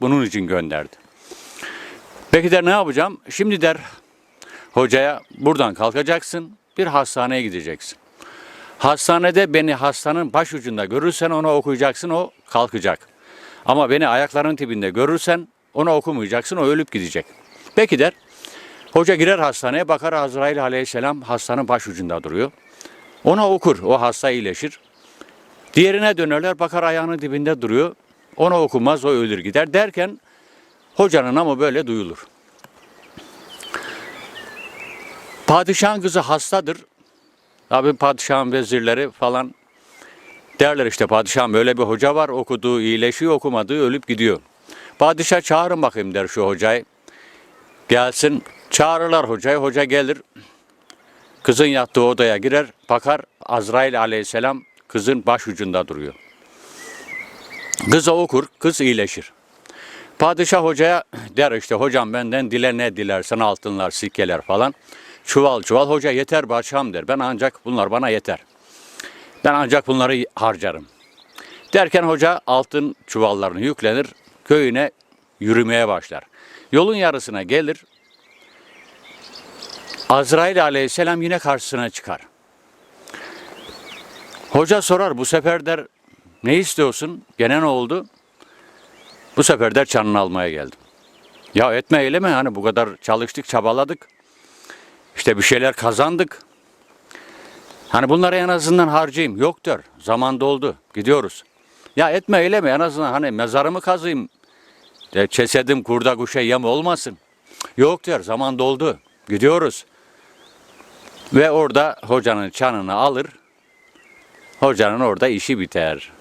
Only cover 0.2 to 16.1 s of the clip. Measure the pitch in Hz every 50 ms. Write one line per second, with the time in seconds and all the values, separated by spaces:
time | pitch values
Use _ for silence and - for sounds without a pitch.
0.2 | 123 101 107 104 92 85 92 87 82 78 78 76 73 - - _ _ _ _ _
1.2 | - - - - - - - - - - - - - - - - - - - -
2.2 | - - 156 165 170 175 180 180 175 175 196 208 185 151 123 143 170 202 185 -
3.2 | _ - - - 202 214 202 160 165 160 160 160 - - - - _ _ _ _
4.2 | _ _ _ _ - - - - - - - 127 131 113 127 131 139 147 143 -
5.2 | - _ - - 135 151 156 147 127 107 90 101 110 117 117 143 143 156 170 170
6.2 | - - 175 170 165 170 214 _ _ _ _ 185 190 165 143 139 131 - - 131
7.2 | 123 127 131 127 120 104 87 87 76 82 78 - - - - _ _ _ _ -
8.2 | - - - - - - - - - - - - - 139 151 143 - - 170 170
9.2 | 180 180 170 190 196 156 147 156 156 156 139 120 139 143 135 - - 151 156 170
10.2 | 165 123 120 156 165 - 160 139 120 123 110 104 98 95 120 143 156 175 - -
11.2 | 165 165 160 156 156 156 147 147 131 143 135 120 139 135 120 - 175 170 160 175
12.2 | 180 - - _ _ - - 117 123 117 - 101 87 95 80 - - _ _ _
13.2 | _ - - - - - - - - - 135 151 139 117 139 151 156 123 120 131
14.2 | 143 - - 147 147 156 156 139 139 117 113 104 98 95 90 117 139 147 165 160
15.2 | - 175 170 175 160 - _ _ _ _ - 143 156 170 156 143 - 165